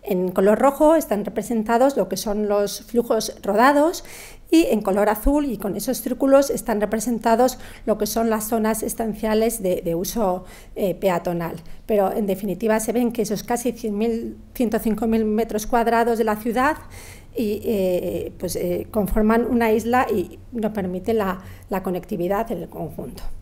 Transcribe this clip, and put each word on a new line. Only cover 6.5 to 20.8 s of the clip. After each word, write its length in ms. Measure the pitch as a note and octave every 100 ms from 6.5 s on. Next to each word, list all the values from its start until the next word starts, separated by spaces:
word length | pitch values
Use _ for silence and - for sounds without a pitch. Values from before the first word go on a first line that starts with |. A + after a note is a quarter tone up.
| - - G#3
representados 760 | G#3 A3 A#3 A#3 A#3 A3+ B3+ - - - -
lo 120 | G#3
que 80 | G#3+
son 240 | A3+ A#3
las 200 | G#3+ G#3+
zonas 340 | A3+ G#3+ A3
estanciales 800 | - - A3+ G#3 A3 G#3+ A3 A3+
de, 180 | F#3 F3+
de 140 | F3 E3
uso, 480 | F#3 A#3 G3+ F3+ - - - -
eh, 180 | G3+
peatonal. 640 | F3 G3 E3+ F3+ E3+ E3+ - - - -
Pero, 260 | G#3+ F#3+
en 160 | - G3+
definitiva, 540 | F#3 G#3 F3 A3 A3
se 100 | A3
ven 220 | A3+ A#3+
que 80 | A#3
esos 220 | G#3 G3+
casi 280 | - A#3+ B3
cien 260 | A#3 A3+ G3+
mil, 400 | A3+ A3+ A#3 - -
ciento 240 | - A#3 A3
cinco 280 | A3+ G#3 A#3
mil 160 | A3+
metros 440 | G#3+ G#3+ A3 G#3 G#3+
cuadrados 500 | A#3+ A3+ A#3 A#3 A3+
de 80 | A3
la 100 | G#3+
ciudad 400 | A#3 A3+ C4+ D#4 - - - - - -
y, 240 | G#3+ G#3 -
eh, 680 | G#3+ F#3 F3+ F3+ F3 - -
pues, 180 | F3+ -
eh, 320 | F3+ F3+ -
conforman 540 | A3 F#3+ A3 G#3+ A3+ A#3+
una 280 | B3 A3+
isla 340 | A3 A3 B3 C4
y 300 | A#3 F3 - -
no 180 | A#3+ G#3+
permite 420 | G#3+